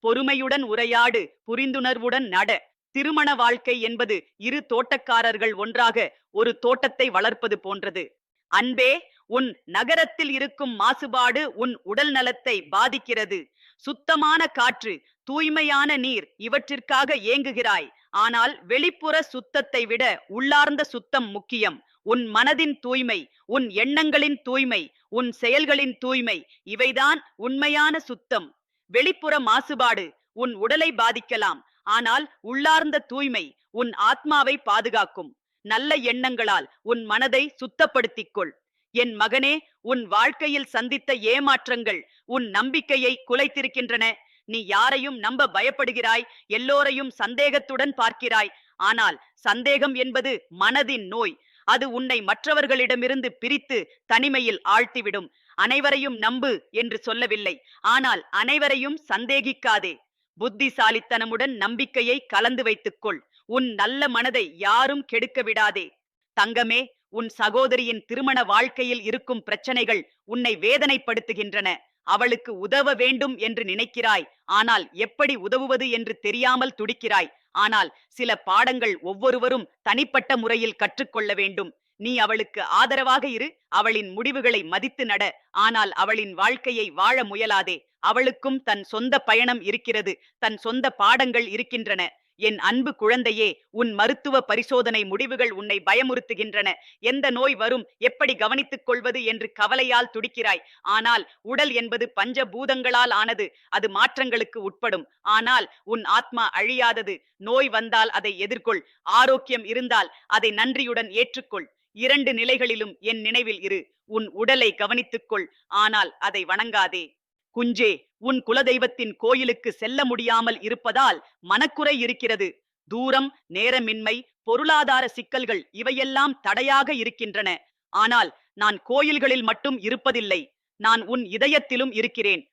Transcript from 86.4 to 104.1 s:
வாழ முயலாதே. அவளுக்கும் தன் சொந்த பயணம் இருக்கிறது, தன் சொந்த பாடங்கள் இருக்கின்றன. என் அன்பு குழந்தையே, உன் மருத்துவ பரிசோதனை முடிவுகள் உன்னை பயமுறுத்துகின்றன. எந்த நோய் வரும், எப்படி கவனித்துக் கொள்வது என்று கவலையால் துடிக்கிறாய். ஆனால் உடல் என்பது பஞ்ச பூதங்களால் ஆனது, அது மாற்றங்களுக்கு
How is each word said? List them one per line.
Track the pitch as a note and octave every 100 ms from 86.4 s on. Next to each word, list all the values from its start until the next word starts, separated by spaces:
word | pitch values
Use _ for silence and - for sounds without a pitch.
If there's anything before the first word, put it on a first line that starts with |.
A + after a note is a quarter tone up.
| G3+ B3+ - A#3 G#3+
வாழ | D3+ G3+ C4
முயலாதே. | A3 G3+ A3 G3+ F#3 E3+ _ _
அவளுக்கும் | F3 A3+ C4 C4 C4+ C4
தன் | C4 G3+
சொந்த | F#3+ G#3+ B3 C#4
பயணம் | B3+ A3 B3 A#3+
இருக்கிறது, | F#3+ A3 - A3 G3 F#3 _ _
தன் | A3+ G#3+
சொந்த | A3+ B3 C4
பாடங்கள் | B3+ G3+ B3 C4 A#3+ A#3
இருக்கின்றன. | G#3 - A#3+ G#3+ F#3+ F3 _ _ _
என் | G#3+ G#3+
அன்பு | D#3 A#3+ C4+
குழந்தையே, | - G#3+ B3 A#3 A3 G#3+ A3 _
உன் | G#3 A#3+
மருத்துவ | G3+ G#3+ C#4 D4 C4+
பரிசோதனை | B3+ G#3+ A#3+ B3+ A#3+ A3
முடிவுகள் | G3 G3 C4 B3+ B3
உன்னை | G3 G#3 G3+
பயமுறுத்துகின்றன. | F3+ G#3+ C4 B3 B3 G#3 G#3+ G3+ G3+ F3 - _
எந்த | A3 C4+ C#4
நோய் | B3 C4
வரும், | B3+ A3 B3+ G#3 _
எப்படி | A#3+ - C#4
கவனித்துக் | A#3 G#3+ C4+ C#4 C4+
கொள்வது | - B3 A#3 B3+
என்று | A3+ A3 -
கவலையால் | - G#3 B3+ C4 A#3+ B3
துடிக்கிறாய். | A3+ A3 - A3 F#3 - _
ஆனால் | - G#3 A3+ A#3 F#3 _
உடல் | G#3 C4 D4
என்பது | A#3 A#3 A#3 A#3+
பஞ்ச | - G3+ B3+ B3+
பூதங்களால் | G#3 C4+ C4 B3+ B3 B3
ஆனது, | G#3 A3 A3+ G3+ _ _
அது | G3+ G#3
மாற்றங்களுக்கு | G3 B3+